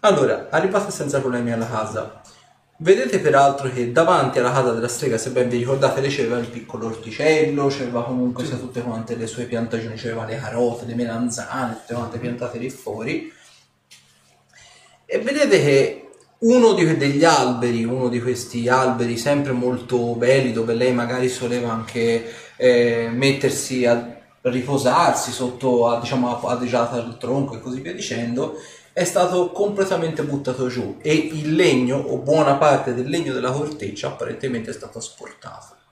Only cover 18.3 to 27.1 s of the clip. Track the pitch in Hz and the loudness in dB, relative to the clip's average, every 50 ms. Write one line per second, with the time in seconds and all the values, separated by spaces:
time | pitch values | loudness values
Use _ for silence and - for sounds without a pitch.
18.3 | 123 120 - - - 120 117 120 127 131 131 127 117 117 120 117 117 113 - 147 | -4 -4 -6 -8 -6 -4 0 2 4 4 4 2 2 0 -2 -2 -2 -2 0 0
19.3 | 143 143 143 135 127 123 123 123 123 117 - - 127 120 117 120 117 113 120 123 | 2 2 2 0 -2 0 0 0 -2 -2 -4 -2 0 0 0 0 -2 0 4 4
20.3 | 135 135 127 123 110 113 113 117 117 117 123 127 123 123 117 117 127 127 127 127 | 4 4 4 2 0 -2 0 0 0 2 2 2 2 2 0 -2 -2 0 0 -2
21.3 | 123 - 127 120 120 123 120 117 117 117 110 - - 123 117 117 117 113 113 - | -2 -2 -4 -2 -2 -2 -2 -2 -4 -4 -6 -6 -4 -2 0 2 0 0 -2 -6
22.3 | - - - - - _ 123 127 123 120 120 120 117 117 117 117 117 123 135 139 | -14 -16 -20 -20 -8 _ 4 6 6 6 4 4 2 0 -2 -2 -2 2 2 2
23.3 | 139 139 - 131 - - - - 131 127 120 117 117 120 120 - - - - _ | 2 2 0 0 0 0 -6 -4 -2 0 4 4 4 2 0 -8 -14 -18 -20 _
24.3 | _ _ _ 127 120 127 123 143 143 135 - - 127 165 175 143 - - - 123 | _ _ _ -2 0 0 -2 0 -2 2 2 4 4 6 4 4 2 0 -2 -6
25.3 | 117 - 131 123 123 - 135 131 123 120 117 117 117 117 123 - 139 127 123 120 | -4 -4 -4 -4 -4 -2 0 2 4 4 4 4 2 0 -2 -2 0 0 0 0
26.3 | 120 117 - - 123 120 123 117 117 120 113 117 127 120 113 120 | -2 -4 -2 -2 -2 -2 -2 0 0 0 0 0 -2 -4 -6 -6